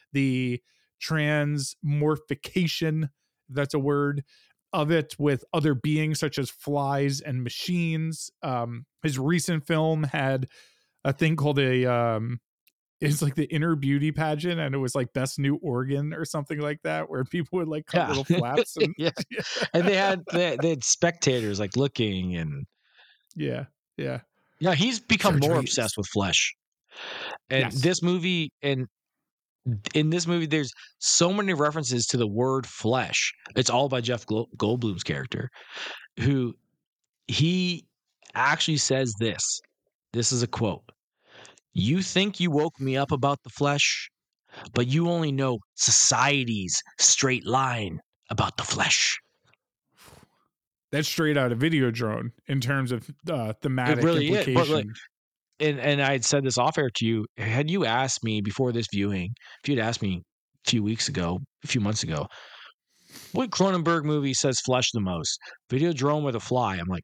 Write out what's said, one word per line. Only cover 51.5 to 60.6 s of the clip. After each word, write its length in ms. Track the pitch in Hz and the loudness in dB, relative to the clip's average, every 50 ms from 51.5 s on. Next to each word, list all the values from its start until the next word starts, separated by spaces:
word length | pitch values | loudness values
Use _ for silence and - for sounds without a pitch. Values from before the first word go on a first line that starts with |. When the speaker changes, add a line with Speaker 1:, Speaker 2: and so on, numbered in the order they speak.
Speaker 1:
of 80 | 120 113 | 2 0
Videodrome 680 | 139 165 165 147 131 120 113 117 120 107 110 113 113 120 - _ _ | 2 2 4 4 2 2 0 0 -2 -2 -2 -4 -4 -8 -10 _ _
in 140 | - 139 139 | -4 -2 -2
terms 320 | 120 120 139 135 131 120 127 | 0 0 0 0 0 -2 -4
of, 180 | 113 - - 139 - - 170 | -4 -6 -10 -16 -12 -8 -6
uh, 240 | 160 131 113 110 110 - - | -4 -4 -4 -4 -6 -4 -4
thematic 360 | 143 131 131 123 123 127 120 | -2 0 0 2 2 2 4
Speaker 2:
It 60 | 139 | 4
really 240 | 165 165 135 - 156 | 4 4 4 2 2
is, 180 | 190 208 175 | 2 2 2
but, 220 | 139 127 127 165 143 | 2 4 4 4 4
like, 160 | 156 151 110 | 2 0 -2
Speaker 1:
implication. 80 | 104 110 - - - _ _ _ _ _ _ _ _ _ - | -4 -8 -12 -16 -20 _ _ _ _ _ _ _ _ _ -2
Speaker 2:
and, 220 | 156 151 147 135 | 0 0 0 0
and 200 | 117 147 143 143 139 | 0 0 2 2 2
I 100 | 135 139 | 2 2
had 120 | 131 117 | 2 2
said 200 | - - 143 135 | 2 2 2 2
this 120 | 131 117 | 2 2
off 220 | 127 123 147 165 165 | 2 2 2 2 0
air 100 | 143 123 - - | 0 0 0 0
to 60 | 117 | 0
you. 220 | 113 113 110 104 - _ | 2 2 0 0 -4 _
Had 320 | - 104 107 110 131 151 156 | -6 -4 0 0 0 0 0
you 160 | 180 196 160 | 0 0 2
asked 380 | 113 113 123 135 127 - - 117 | 2 2 2 0 0 -2 -2 -2
me 180 | 113 107 107 | -2 -2 0
before 300 | 101 104 98 - 135 123 | -2 -2 -2 0 0 0
this 160 | 117 117 110 - - | 0 -2 -2 -2 -2
viewing, 420 | 101 98 101 101 95 87 92 120 - - - - - - | -2 0 0 0 -2 -4 -6 -8 -10 -14 -20 -20 -8 -4
if 60 | 135 | -2
you'd 120 | 143 120 | 0 0
asked 220 | 110 113 117 - 113 | 0 -2 -2 -2 -2
me 200 | 98 92 87 - _ _ _ _ _ _ _ | -2 -2 -4 -6 _ _ _ _ _ _ _